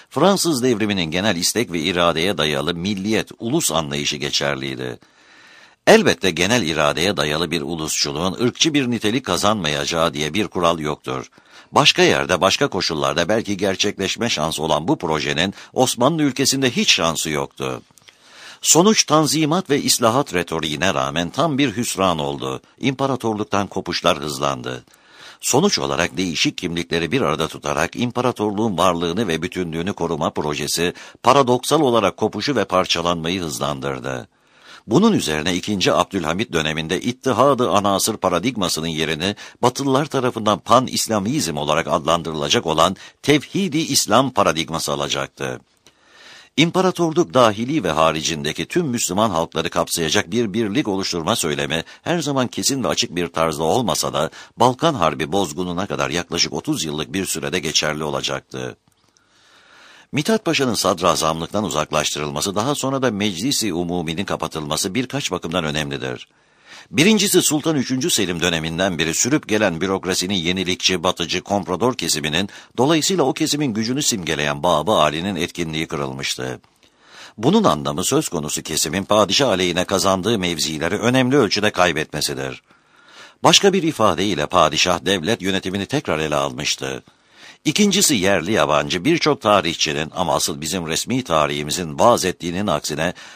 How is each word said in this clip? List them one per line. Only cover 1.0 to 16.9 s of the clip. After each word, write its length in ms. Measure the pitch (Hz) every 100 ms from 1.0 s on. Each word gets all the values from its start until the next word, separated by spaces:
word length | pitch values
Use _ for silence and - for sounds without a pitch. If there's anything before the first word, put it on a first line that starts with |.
| 80
genel 240 | 85 107 87
istek 360 | 90 104 95
ve 80 | 85
iradeye 580 | 80 87 85 80 90 95
dayalı 380 | 76 69 76 87
milliyet, 560 | 92 101 98 107 - -
ulus 320 | 117 160 -
anlayışı 440 | 80 76 73 73 73
geçerliydi. 840 | 71 - 71 67 67 62 64 58 _ _ _ - - - - _ -
Elbette 440 | 220 156 - 92
genel 300 | 80 92 123
iradeye 560 | 80 78 76 71 92 95
dayalı 340 | 76 76 85
bir 100 | 82
ulusçuluğun 720 | 69 85 78 - 76 71 92
ırkçı 400 | - 120 - 165
bir 180 | 147 123
nitelik 340 | 117 107 123 101
kazanmayacağı 880 | 85 101 107 78 73 73 82 82
diye 200 | 73 76
bir 140 | 90 92
kural 320 | 95 85 85
yoktur. 500 | 76 73 64 64 - _ _ - -
Başka 300 | - 151 -
yerde, 400 | 180 73 69 87
başka 260 | 92 - 139
koşullarda 600 | 95 85 80 69 73 85
belki 280 | 110 98 98
gerçekleşme 720 | 98 95 104 95 95 - 107
şansı 340 | - 78 73
olan 240 | 80 76 82
bu 100 | 156
projenin 560 | 85 78 69 71 95 - -
Osmanlı 500 | - 127 - 127 165
ülkesinde 480 | 147 127 135 135 131
hiç 220 | 190 220